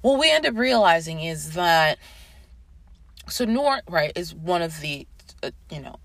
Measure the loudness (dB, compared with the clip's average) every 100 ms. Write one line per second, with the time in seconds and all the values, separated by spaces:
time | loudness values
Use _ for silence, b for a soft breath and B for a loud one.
0 | 2 4 4 4 0 0 0 4 4 4
1 | 0 -8 -8 -8 -8 -2 4 4 4 0
2 | b b b b b b -20 -20 -20 -20
3 | -20 -20 -12 -4 -2 0 0 -2 -2 -2
4 | -2 -4 -10 -10 -2 -2 -2 -6 -10 -10
5 | -12 -20 -20 -12 -12 -12 -16 -16 -14 -18